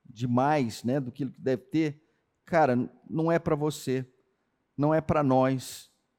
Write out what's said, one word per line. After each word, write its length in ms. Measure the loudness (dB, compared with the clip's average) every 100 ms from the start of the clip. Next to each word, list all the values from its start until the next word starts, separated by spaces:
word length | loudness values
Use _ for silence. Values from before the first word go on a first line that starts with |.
demais, 760 | -20 -6 0 2 2 2 0 -4
né, 160 | -4 -2
do 120 | -4
que 120 | -8
deve 380 | -8 -6 -2 -2
ter, 400 | -2 -2 -2 -4 _ _ _ _
cara, 320 | -2 2 4 2 -2 -8 -8
não 220 | -2 0
é 60 | 0
pra 160 | 0
você, 500 | -2 -2 -6 -4 -4 -6 _ _ _ _ _ _ -2
não 160 | 0
é 80 | 2
pra 220 | 0 0
nós 680 | 4 4 2 0 -6 -16 -20 _ _